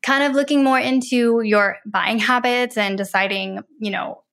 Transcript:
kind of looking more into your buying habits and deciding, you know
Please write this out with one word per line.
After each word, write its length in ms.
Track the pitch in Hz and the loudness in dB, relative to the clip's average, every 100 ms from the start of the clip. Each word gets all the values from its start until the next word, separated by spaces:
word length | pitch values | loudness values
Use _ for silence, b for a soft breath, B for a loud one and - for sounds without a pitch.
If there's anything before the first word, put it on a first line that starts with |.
kind 220 | - 277 | 0 0
of 80 | 285 | 2
looking 320 | 269 277 285 | 0 2 2
more 160 | 269 262 | 4 2
into 600 | 247 262 254 247 233 233 | 2 -2 0 0 2 2
your 340 | 220 208 202 196 214 | 2 2 2 -2 -6
buying 320 | 190 190 220 | -2 0 0
habits 580 | 214 247 247 247 247 233 | 0 2 2 0 -2 -2
and 220 | 202 196 | -2 -2
deciding, 640 | 190 196 196 196 190 196 - _ | -2 -2 0 -4 -6 -10 -14 _
you 140 | 214 | -6
know 320 | 190 185 - _ | -6 -6 -10 _